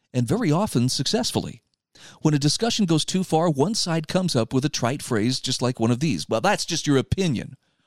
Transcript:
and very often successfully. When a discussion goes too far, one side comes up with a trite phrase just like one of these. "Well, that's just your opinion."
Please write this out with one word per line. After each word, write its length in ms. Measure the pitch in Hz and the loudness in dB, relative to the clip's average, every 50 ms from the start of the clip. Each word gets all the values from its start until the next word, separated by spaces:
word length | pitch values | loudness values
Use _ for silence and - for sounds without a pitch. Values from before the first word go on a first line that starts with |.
| _ _ | _ _
and 140 | - 123 120 | -2 -2 0
very 240 | 110 156 233 247 160 | 0 0 0 2 2
often 380 | 147 170 214 - - 127 120 131 | 2 2 0 0 0 0 0 2
successfully. 720 | - - 135 - - 226 233 - - 226 - - - - _ _ _ _ _ _ _ - - - - - | 0 -2 -2 0 0 0 -2 0 -2 -2 -4 -4 -10 -14 _ _ _ _ _ _ _ -20 -20 -20 -18 -2
When 140 | - 156 151 | 0 2 2
a 40 | 139 | 4
discussion 460 | 139 147 - - 226 233 - - 202 | 2 0 0 0 0 -2 0 0 2
goes 200 | 165 165 151 - | 2 2 2 2
too 180 | - - 185 | 0 -2 -4
far, 260 | 185 - 165 160 170 180 | -2 0 2 2 2 2
one 280 | 147 135 143 196 226 | 2 2 2 0 2
side 320 | - - 175 160 165 156 - | -2 -2 -2 -2 -2 -2 -2
comes 260 | - 180 185 170 - | -2 0 0 2 0
up 180 | 123 113 - | 0 0 2
with 120 | - 131 127 | 0 0 0
a 40 | 147 | 0
trite 360 | - - 123 113 - - - | -2 -2 -2 -2 -2 -4 -4
phrase 340 | - 120 104 104 123 127 - | -2 0 0 2 0 0 -2
just 240 | - 127 127 - | -4 -4 -4 -2
like 160 | 127 120 127 - | -2 -2 0 0
one 140 | 113 113 | 0 0
of 80 | 123 120 | 2 0
these. 280 | 156 165 104 76 - - | 0 -2 -2 -2 -2 -2
"Well, 120 | 110 113 | -2 0
that's 240 | 131 190 208 - - | 2 0 0 0 -2
just 200 | - 170 - - | -4 -4 -2 0
your 120 | 151 143 | 2 2
opinion." 600 | 131 - - - 190 196 170 120 95 - - - - _ _ _ _ _ | 2 2 0 -2 0 0 0 0 -2 -4 -8 -14 -20 _ _ _ _ _